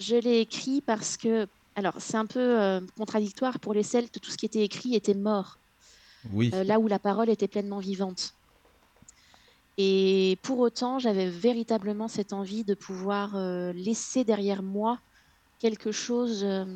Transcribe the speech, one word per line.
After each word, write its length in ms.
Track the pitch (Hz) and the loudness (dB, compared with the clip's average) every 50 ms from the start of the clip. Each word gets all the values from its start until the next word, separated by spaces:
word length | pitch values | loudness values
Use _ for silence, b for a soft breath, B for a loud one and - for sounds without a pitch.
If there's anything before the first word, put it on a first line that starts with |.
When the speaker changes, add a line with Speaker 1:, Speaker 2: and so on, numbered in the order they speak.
Speaker 1:
je, 40 | 190 | -4
je 100 | 190 233 | 0 0
l'ai 240 | 240 226 247 240 226 | 2 4 4 4 4
écrit 400 | 220 - - - - 254 269 285 | 4 2 -4 -8 -4 -2 -2 -2
parce 360 | - - 220 208 - - - - | 0 0 -2 -2 -2 -6 -6 -2
que... 280 | - 226 226 226 208 190 - _ _ _ _ | 0 2 2 2 0 -2 -6 _ _ _ _
Alors, 180 | 202 196 175 - - | -2 -2 -2 -2 -4
c'est 180 | - - - | -8 -4 -2
un 100 | 220 220 | -2 -2
peu, 320 | 214 - 254 254 247 240 226 | -2 -2 0 2 4 4 4
euh, 200 | 202 196 190 185 180 185 - | 4 4 2 0 -4 -6 -8
contradictoire. 640 | - 220 - - 220 214 202 - - 254 254 247 - | -10 -8 -2 0 0 -2 -2 -2 -2 -2 -2 -2 -4
Pour 140 | - 208 208 | -6 -2 0
les 80 | 208 208 | 0 0
Celtes, 360 | - - 240 240 226 - - | 2 0 0 0 0 -8 -14
tout 100 | - - | -12 -10
ce 80 | - - | -8 -6
qui 80 | - | -6
était 180 | 214 - 220 208 | -2 0 0 0
écrit 300 | 202 - - - 254 240 | 0 -2 -6 -4 0 0
était 200 | 208 - - 196 | 0 2 2 0
mort, 440 | 196 196 214 214 202 185 - - _ _ _ _ _ b b b b b b b b b 110 98 | 2 2 0 0 0 -2 -4 -10 _ _ _ _ _ b b b b b b b b b -4 0
Speaker 2:
Oui. 180 | 104 117 120 185 | 2 2 2 2
Speaker 1:
euh, 100 | 190 190 | 2 2
là 160 | 196 214 220 | 4 4 4
où 80 | 220 220 | 4 4
la 100 | 202 190 | 0 0
parole 300 | - 202 196 202 233 226 | 0 0 0 2 2 2
était 180 | 220 - 202 190 | 2 2 0 -2
pleinement 300 | - 208 202 202 202 202 | -2 -4 -4 -4 -6 -6
vivante. 540 | 190 190 196 185 196 190 180 - - - - _ _ _ _ _ _ _ _ _ _ _ _ _ - - b b b b b b b b b b b _ _ - | -4 -6 -4 -4 -4 -4 -4 -8 -10 -10 -10 _ _ _ _ _ _ _ _ _ _ _ _ _ -20 -20 b b b b b b b b b b b _ _ 2
Et 600 | 196 196 190 190 190 190 190 190 190 190 185 - - | 2 4 4 6 6 6 6 6 4 4 2 0 -2
pour 160 | - 262 247 | -4 0 2
autant, 380 | 247 233 233 - 247 247 262 269 | 2 2 2 0 -4 -2 -2 0
j'avais 300 | 247 233 202 190 185 180 | 0 2 2 2 0 -2
véritablement 800 | 175 175 185 240 247 233 226 - 226 220 196 208 208 208 220 226 | -2 2 2 2 2 2 0 0 0 0 0 -2 -4 -4 -6 -6
cette 240 | - - 202 - 202 | -4 -6 -6 -4 -4
envie 320 | 196 196 185 202 220 226 | -6 -6 -4 -4 -4 -2
de 80 | 202 202 | -2 -2
pouvoir, 640 | 190 - - 190 185 185 196 202 202 202 208 202 | -2 -4 -10 -10 -6 -4 -2 -2 -2 -2 -4 -4
euh, 360 | 196 190 185 180 180 180 180 175 | -4 -2 -2 -2 -2 -4 -4 -6
laisser 500 | 180 185 220 226 - - - - 262 254 | -4 -2 -2 -2 -2 -4 -4 -2 0 2
derrière 380 | 208 214 208 196 196 196 196 190 | 2 0 0 2 0 -2 -2 -4
moi 360 | 190 196 202 214 226 240 247 - b b b b b b b _ _ _ _ | -6 -4 -2 0 -2 -2 -4 -8 b b b b b b b _ _ _ _
quelque 340 | - 226 220 - - 220 214 | -2 -2 -2 0 -4 -4 -4
chose, 500 | - - - 240 240 247 240 226 202 196 | -4 -4 -2 0 0 0 0 0 0 0
euh, 200 | 202 196 190 190 190 185 | 0 0 -2 -2 -6 -10